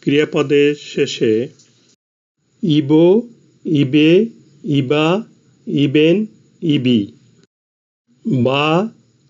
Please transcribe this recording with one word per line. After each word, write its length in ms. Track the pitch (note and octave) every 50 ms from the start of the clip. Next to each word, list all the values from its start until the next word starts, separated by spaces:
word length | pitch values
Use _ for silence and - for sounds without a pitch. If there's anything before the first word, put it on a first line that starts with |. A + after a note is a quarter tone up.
ক্রিয়াপদের 720 | - E3 C#3 D3 D3+ D3+ - D3+ C#3 C3+ D3 C#3+ C#3+ D3 D3
শেষে 760 | - - - - F#3 C#3 C3+ - - C3+ A2+ A2 A2+ C3 D#3 - _ _ _ _ _ _ _ _ _ _ _ _ _ _ _ _ _ _ _ _ _
ইবো, 680 | A3 E3 D3 D3+ C#3 C3+ D#3 D#3 E3+ F3+ G3+ A#3+ A#3+ - - _ _ _ _ _ -
ইবে, 600 | - D#3+ C#3 C#3 B2+ D3 D3 D3+ D#3+ F3 G3+ A3+ A#3 - - _ _ _ _ -
ইবা, 580 | E3 C#3+ C#3 B2+ B2 D3 D3+ D#3 E3 F#3 A3 A3 - _ _ _ _ _ _ _
ইবেন, 600 | A3 E3 C#3+ C#3+ C3+ C3+ D3+ D#3 E3 F3+ G#3+ A3 - - _ _ _ _ _
ইবি। 520 | F3 D#3+ D3 C#3 B2 B2+ A#2+ G#2+ G2+ - - _ _ _ _ _ _ _ _ _ _ _ _ _ _ _ _ _ _ _ _ _ - A#3 D3 B2 A#2+
বা 440 | B2+ C#3 C#3 D3 D#3 D#3+ F3+ A3 A3+ - _ _ _ _ _ _